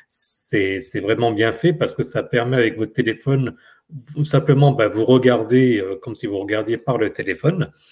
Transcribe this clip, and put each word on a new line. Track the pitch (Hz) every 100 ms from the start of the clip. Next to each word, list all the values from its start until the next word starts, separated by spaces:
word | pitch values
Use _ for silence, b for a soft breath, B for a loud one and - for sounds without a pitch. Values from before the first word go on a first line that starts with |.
| B
c'est, | - - - - 107 95 95
c'est | - 104
vraiment | 98 113 117
bien | 107 113
fait | - 170
parce | 156 113
que | -
ça | 120 113
permet | - 123 123 131
avec | 113 107
votre | 110
téléphone, | - 113 107 135 135 123 b b b _
vous, | 147 - 151 147
simplement, | - 156 139 143
bah, | 113 107
vous | 104 113
regardez, | 127 123 120 110 127 127 110
euh, | 95 95
comme | 123 107
si | 107
vous | 101
regardiez | 101 107 110 113
par | - 117
le | 104
téléphone | - 98 90 147 185 - B B